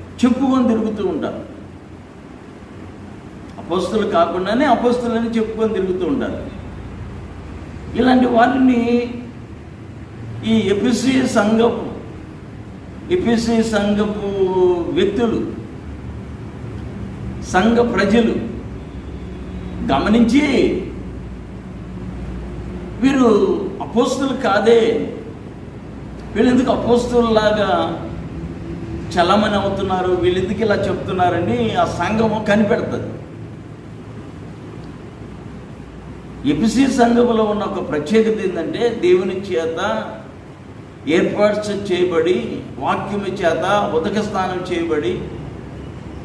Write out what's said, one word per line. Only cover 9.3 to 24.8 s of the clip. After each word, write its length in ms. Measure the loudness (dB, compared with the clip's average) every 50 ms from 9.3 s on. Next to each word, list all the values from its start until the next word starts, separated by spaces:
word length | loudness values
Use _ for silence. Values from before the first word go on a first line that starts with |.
| -14 -14 -14 -14 -16 -16 -16 -16 -16 -16 -16 -16 -16 -16 -16 -14 -14 -12 -12 -10 -10 -6 0
ఈ 240 | 2 2 4 4 4
ఎఫెసీ 580 | 2 4 4 4 4 4 4 4 4 4 2 4
సంఘపు, 580 | 4 4 4 6 6 6 6 4 2 0 -4 -6 -8 -10 -12 -12 -14 -14 -14 -14 -14 -16 -16 -14 -14 -14 -14 -14 -14 -14 -14 -14 -14 -12 -4 0 0
ఎఫెసీ 500 | 2 4 4 2 4 4 2 4 2 2
సంఘపు 640 | 2 2 2 2 2 2 2 2 0 -2 -4 -4 -2 0 2 2 2 4 4 4 4 4 2 0 0
వ్యక్తులు, 600 | 2 2 2 2 2 2 2 2 2 0 -2 -4 -6 -8 -10 -12 -12 -12 -12 -12 -12 -10 -10 -10 -10 -10 -12 -12 -12 -12 -12 -12 -12 -12 -10 -10 -10 -10 -10 -10 -10 -10 -10 -10 -10 -8 -8 -8 -8 -8 -6
సంఘ 500 | 0 2 4 4 6 6 4 4 4 2
ప్రజలు 400 | 2 2 4 6 6 4 4 2 0 -4 -6 -8 -8 -10 -10 -10 -10 -12 -12 -12 -12 -10 -10 -10 -10 -10 -10 -10 -10 -10 -10 -10 -10 -10 -8 -8 -6 -2 0 2
గమనించి, 800 | 2 4 4 6 6 6 6 6 4 4 4 4 4 4 4 2 0 -4 -6 -8 -10 -10 -10 -10 -10 -10 -10 -12 -12 -12 -12 -12 -12 -12 -12 -12 -12 -12 -12 -10 -10 -10 -10 -8 -8 -8 -8 -8 -8 -8 -8 -8 -8 -8 -8 -8 -8 -10 -10 -4 0
"వీరు 600 | 2 4 4 6 6 6 6 6 4 4 2 0 -2 -4 -6 -8
అపోస్తులు 600 | -8 -2 2 2 2 2 2 0 0 -2 -2 0
కాదే, 680 | 0 2 2 4 6 6 8 8